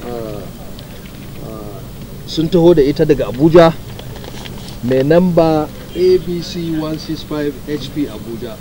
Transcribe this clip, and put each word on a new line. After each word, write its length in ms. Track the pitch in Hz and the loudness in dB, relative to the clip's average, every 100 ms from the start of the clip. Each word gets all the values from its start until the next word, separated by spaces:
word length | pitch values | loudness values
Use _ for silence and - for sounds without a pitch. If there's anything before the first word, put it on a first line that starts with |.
A, 80 | 120 120 110 104 - - - - - - - - - - | -8 -8 -8 -10 -12 -14 -12 -12 -14 -16 -14 -14 -14 -12
a, 80 | 110 110 104 101 - - - - - | -12 -12 -12 -14 -14 -14 -14 -14 -8
sun 200 | - 160 | -2 2
taho 260 | 180 165 165 | 6 6 8
da 60 | |
ita 220 | 139 147 156 | 4 4 2
daga 220 | 139 123 | 2 0
Abuja, 420 | 120 160 165 165 165 - - - - - - - - - - | 2 6 8 8 4 -10 -12 -12 -12 -12 -12 -12 -12 -12 -6
mai 200 | 120 131 | 0 2
namba 640 | 139 165 180 170 160 156 151 - - 170 | 4 4 4 4 4 4 0 -8 -10 0
A 220 | 185 185 | 4 4
B 220 | 160 175 | 2 -6
C 340 | 160 175 165 160 | -6 -6 -4 -2
one 200 | 156 156 | -2 -6
six 240 | - 156 | -6 -8
five 320 | - 151 147 143 - | -6 -4 -4 -4 -6
H 220 | 147 - 156 | -6 -6 -4
P 100 | 135 | -4
Abuja. 480 | 104 107 113 113 104 | -6 -10 -10 -10 -12